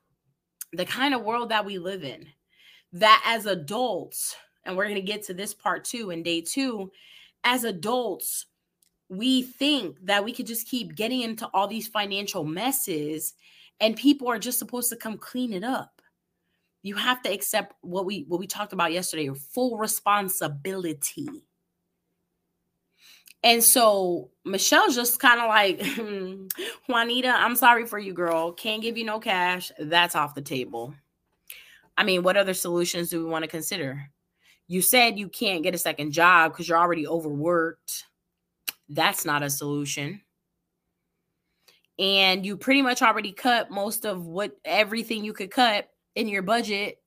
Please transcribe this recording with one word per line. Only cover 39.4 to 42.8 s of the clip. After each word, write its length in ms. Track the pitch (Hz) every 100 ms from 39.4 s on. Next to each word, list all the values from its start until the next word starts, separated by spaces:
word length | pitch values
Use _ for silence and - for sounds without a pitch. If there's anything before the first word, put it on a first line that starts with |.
a 80 | 143
solution. 720 | 139 147 147 143 143 143 202 _ _ _ _ _ _ _ _ _ _ _ _ _ _ _ _ _ -
And 460 | 190 196 190 185
you 120 | 190 202
pretty 260 | - 269